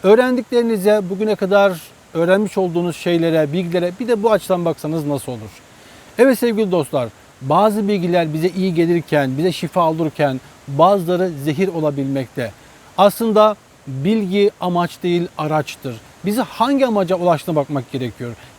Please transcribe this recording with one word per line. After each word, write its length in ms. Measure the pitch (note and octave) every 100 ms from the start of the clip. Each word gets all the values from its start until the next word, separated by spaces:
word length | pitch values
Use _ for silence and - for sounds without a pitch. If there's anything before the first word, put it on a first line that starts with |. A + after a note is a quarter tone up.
Öğrendiklerinize, 960 | F#3+ A3+ B3+ B3+ A3+ A#3+ A#3 G#3+ G3 G#3+ F3+
bugüne 260 | F#3+ G#3+
kadar 460 | G3 F#3+ G3+ G3+ E3+ - - -
öğrenmiş 440 | E3 E3+ G3 G#3+ -
olduğunuz 380 | F#3 E3 F3
şeylere, 580 | D#3 F3+ E3+ E3 D#3+ D3+
bilgilere 380 | E3+ F3 F3+ F3+ F#3
bir 80 | A#3+
de 160 | A3+
bu 80 | A3+
açıdan 340 | G#3 - F#3
baksanız 400 | E3+ D#3 D3+ D#3+
nasıl 260 | D3 C#3 -
olur? 200 | A#2+ G#2+ - - - - - - -
Evet 220 | C4+ A#3+
sevgili 320 | A#3+ G#3+ G#3
dostlar, 380 | F3 C#3+ C#3+ A#2 - - -
bazı 460 | C3 D#3+ G#3+ G#3 G3+
bilgiler 460 | G#3 E3+ F3 D#3+
bize 160 | D#3 F3+
iyi 240 | F3+ F#3+
gelirken, 640 | E3 E3+ E3+ - D3 C3+ C3
bize 140 | F3+
şifa 380 | - D#3+ - D#3+
olurken 520 | D#3+ D#3 - C#3+ C3 - - -
bazıları 640 | C#3 F3 G3+ E3+ F3+ F#3 D3
zehir 240 | D3 D3 F#3+
olabilmekte. 840 | E3+ D3+ C#3 C3+ C3+ B2 - A2+ - - - - -
Aslında 580 | G3+ - A3+ G#3 G#3+ G#3 _ _ -
bilgi 640 | C3 D#3 A3+ F#3+ G3+ G3+ -
amaç 420 | F3+ F3 F3 -
değil, 240 | F3+ F3 F3 -
araçtır. 580 | D3+ D#3 C#3+ - C3+ A2+ - -
Bizi 160 | G3 G#3+
hangi 440 | G#3 - A#3+ C#4
amaca 300 | C4 G#3 F3
ulaştığına 400 | F#3 F3 D#3 -
bakmak 360 | D#3 C#3 C#3+ A#2+
gerekiyor. 400 | C3 B2 - A#2+ A2+ -